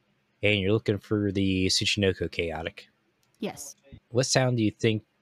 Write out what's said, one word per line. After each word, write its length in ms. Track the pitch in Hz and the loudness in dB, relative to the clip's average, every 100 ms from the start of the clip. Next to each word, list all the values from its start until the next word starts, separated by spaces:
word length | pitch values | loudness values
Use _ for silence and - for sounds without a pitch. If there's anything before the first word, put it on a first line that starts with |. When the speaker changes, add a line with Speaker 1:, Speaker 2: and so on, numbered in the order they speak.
| _ _ _ _ | _ _ _ _
Speaker 1:
and 160 | 104 104 | 0 2
you're 120 | 95 | 2
looking 260 | 107 - 101 | 0 0 -2
for 320 | - 107 104 | -2 0 0
the 360 | 98 98 92 92 | 0 0 2 2
Tsuchinoko 640 | - 104 - 95 92 85 | 0 0 2 2 0 -4
Chaotic, 580 | - 85 80 85 - - _ _ _ _ _ | -4 -4 -6 -8 -12 -20 _ _ _ _ _
Speaker 2:
Yes. 380 | 208 - - - _ 120 _ | -10 -10 -18 -20 _ -20 _
Speaker 1:
what 140 | 117 135 | -2 2
sound 300 | 135 127 123 | 2 2 2
do 60 | |
you 60 | 107 | 0
think 340 | - 117 107 - _ | 2 0 -2 -8 _